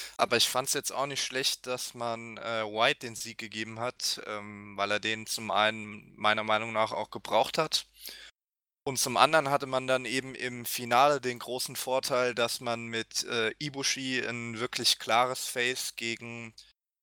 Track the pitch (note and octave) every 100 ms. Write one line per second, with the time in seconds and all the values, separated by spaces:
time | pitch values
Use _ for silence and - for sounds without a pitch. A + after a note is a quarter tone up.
0 | - - A2 A#2 - B2 C3 C#3+ - F#2
1 | C#3 C#3 - B2+ C3+ - B2+ B2+ - B2
2 | A#2+ A#2 A#2 G#2+ A2+ A2+ G#2+ G#2+ B2 D3+
3 | A#2+ A2 A#2 A2+ A2 G#2+ A2 A2+ B2 -
4 | - - - G#2+ G#2 G2+ G#2 G2 G2+ G#2
5 | A2 A2 A2 - A2 F#2+ G#2+ A2 G#2+ G#2
6 | - - G#2+ G#2+ G#2+ G#2+ A2+ A2 A2+ -
7 | G#2+ A2+ - - C3 - D#3 - - -
8 | - - - _ _ _ _ _ - B2+
9 | C3+ A2+ C3+ D#3+ C#3 C#3 C3+ C3 C3 C3
10 | A#2+ C3 C3 B2+ B2+ B2 A#2 - A#2+ A#2+
11 | C#3+ C#3+ B2+ A#2+ - B2 - B2+ - C3
12 | - B2+ B2 A#2 A#2 - B2 A#2 A#2 A2+
13 | A2+ - - A#2+ A2 - D3 C#3 C3+ C3+
14 | C3 B2+ A2+ A#2+ A#2 A2+ B2 - A#2+ -
15 | - A2+ B2+ B2+ - B2+ B2 B2+ - -
16 | A#2 A2+ A#2 A#2 A2+ - - _ _ _